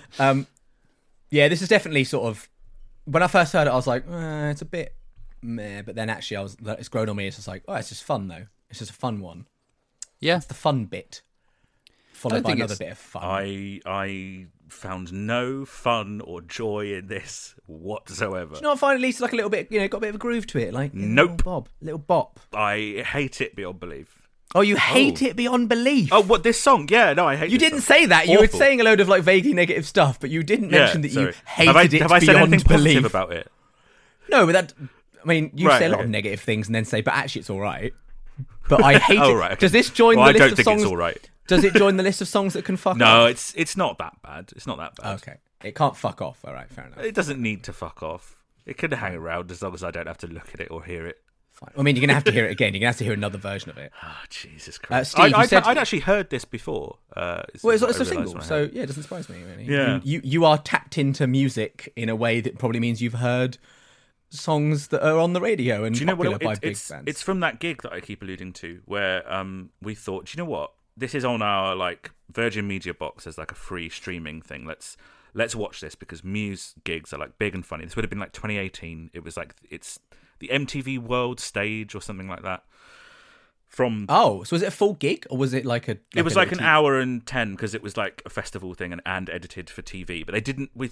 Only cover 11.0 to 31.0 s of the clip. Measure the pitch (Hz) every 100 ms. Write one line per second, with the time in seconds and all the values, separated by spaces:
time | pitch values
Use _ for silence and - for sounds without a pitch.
11 | - - _ _ _ _ _ _ _ _
12 | _ - 123 240 - 131 113 98 82 -
13 | - 85 85 98 98 98 98 98 90 98
14 | 98 98 95 95 90 _ 78 - 95 92
15 | 87 95 107 120 123 135 135 - 123 117
16 | 101 104 95 87 85 - 110 104 104 98
17 | 95 98 - - - _ - 80 90 107
18 | - 87 107 92 82 78 294 277 277 262
19 | 254 247 240 233 208 196 - 214 196 -
20 | 214 208 240 233 - 143 101 117 139 95
21 | 101 123 175 170 180 170 - - 156 156
22 | 147 170 - _ _ 107 104 104 107 104
23 | 123 139 135 - 135 104 92 92 87 69
24 | 76 _ _ _ - 180 202 202 - 262
25 | 277 - 269 - 240 247 226 233 254 277
26 | 151 202 196 214 226 226 - 233 143 220
27 | 202 147 156 139 165 240 320 294 - 302
28 | 285 160 170 196 220 - 277 254 220 202
29 | 190 190 170 190 254 180 175 175 151 196
30 | 143 123 135 160 156 247 202 170 120 160